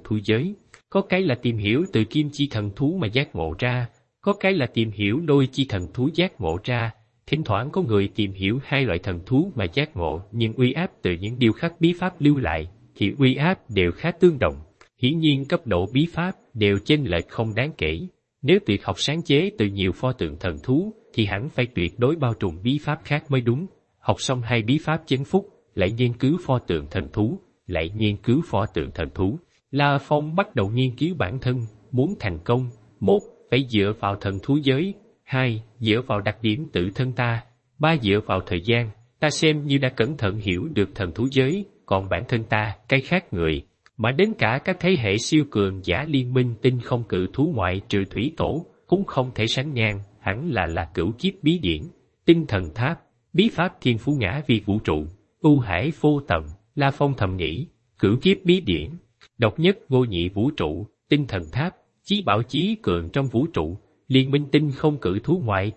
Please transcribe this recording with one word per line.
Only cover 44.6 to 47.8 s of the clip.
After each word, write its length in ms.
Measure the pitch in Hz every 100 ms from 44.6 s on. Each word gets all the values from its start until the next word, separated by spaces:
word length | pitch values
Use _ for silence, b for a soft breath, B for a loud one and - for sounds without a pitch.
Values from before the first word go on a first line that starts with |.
| -
các 120 | 180
thế 160 | 175 170
hệ 180 | 107 107
siêu 280 | - 156 143
cường 300 | 107 98 95
giả 220 | 92 85 160
liên 260 | 135 123
minh 220 | 127 123 110
tinh 180 | 131 123
không 240 | - 123 113
cử 180 | 92 92
thú 200 | - 160 120
ngoại 260 | 90 95